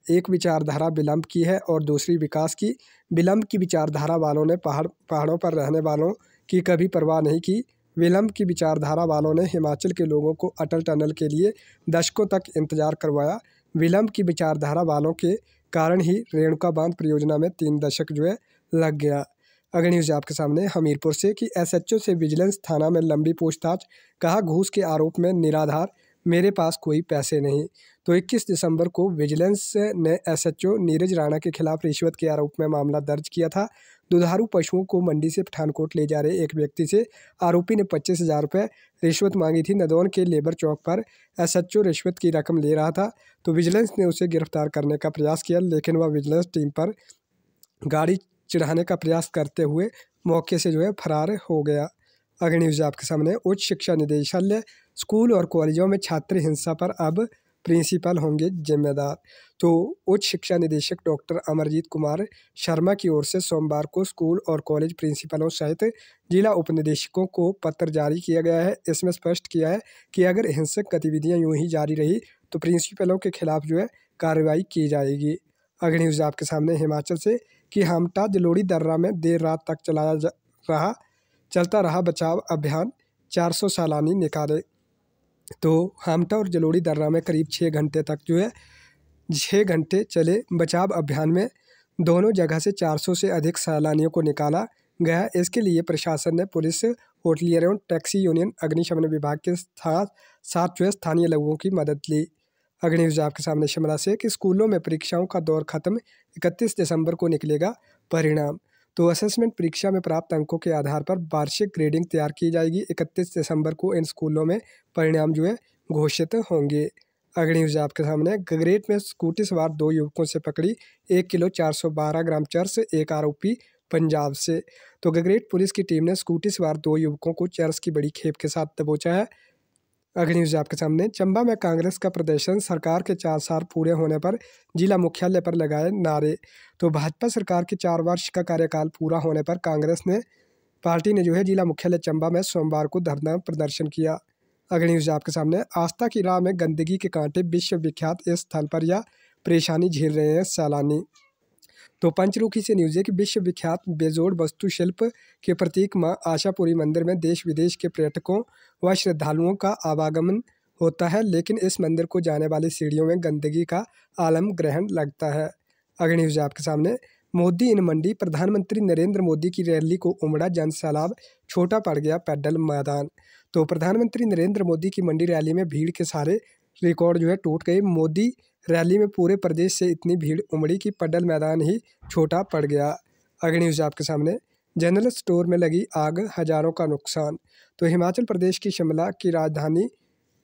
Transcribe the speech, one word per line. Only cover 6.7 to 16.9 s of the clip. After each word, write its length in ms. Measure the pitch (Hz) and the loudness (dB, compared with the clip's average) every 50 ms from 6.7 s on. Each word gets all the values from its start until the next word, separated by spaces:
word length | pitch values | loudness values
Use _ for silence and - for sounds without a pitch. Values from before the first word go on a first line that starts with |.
| 175 160 185 185 | 2 2 2 2
परवाह 320 | - 165 156 160 160 160 | 0 0 2 2 2 2
नहीं 200 | 156 147 156 170 | 2 2 0 0
की। 220 | - 185 190 233 - _ _ _ _ _ - | 0 0 -2 -2 -4 _ _ _ _ _ -2
विलंब 340 | 160 170 170 180 196 220 214 | 2 2 4 4 4 2 0
की 140 | - - 202 | 0 -2 -2
विचारधारा 600 | 180 170 - 165 156 156 156 147 143 156 165 175 | -2 0 0 0 0 0 0 0 0 0 0 2
वालों 260 | 160 156 151 151 156 156 | 2 2 2 2 2 2
ने 100 | 170 190 | 2 2
हिमाचल 460 | 170 - 165 156 147 151 - - 180 | 0 0 0 0 0 -2 -2 -2 -4
के 120 | 175 - 170 | -2 -2 0
लोगों 300 | 156 151 147 151 156 156 | 0 0 2 2 0 -2
को 200 | - 180 185 - - | -2 -4 -6 -4 -4
अटल 220 | 160 151 170 165 | -4 -2 -2 -2
टनल 300 | 165 165 151 151 151 151 | 0 0 0 0 0 0
के 160 | 156 - 160 147 | -2 -2 -2 -2
लिए 240 | 151 160 190 214 226 - - - _ _ _ | 0 2 0 0 0 -4 -14 -20 _ _ _
दशकों 400 | 170 160 165 165 - - 220 208 185 | 0 0 0 0 0 0 -2 0 0
तक 240 | 196 190 - - - | 0 -2 -2 -4 -4
इंतजार 380 | 160 156 151 160 156 151 156 156 | -4 -4 -2 0 0 0 0 -2
करवाया। 440 | - - 156 143 147 143 156 196 233 - _ _ _ _ _ - | -2 -2 -2 0 0 0 0 -2 -4 -8 _ _ _ _ _ -2
विलंब 360 | 160 165 170 180 202 226 208 | 0 2 4 4 4 2 2
की 120 | - 214 190 | 0 -2 -2
विचारधारा 580 | 175 160 - 170 156 156 151 147 147 151 170 175 | 0 0 0 0 0 0 0 -2 -2 0 0 0
वालों 280 | 160 147 147 151 160 165 | 0 0 0 0 -2 -2
के 200 | - 185 170 202 - - _ _ _ _ _ | -2 -2 -2 -2 -2 -6 _ _ _ _ _
कारण 280 | - 165 160 165 180 185 | -2 0 2 2 2 2
ही 120 | 160 175 185 226 233 - - | 2 2 2 0 -2 -2 0
रेणुका 360 | 156 160 160 156 156 180 175 | 2 2 2 2 0 0 0
बांध 240 | 160 160 156 175 | 0 0 0 -2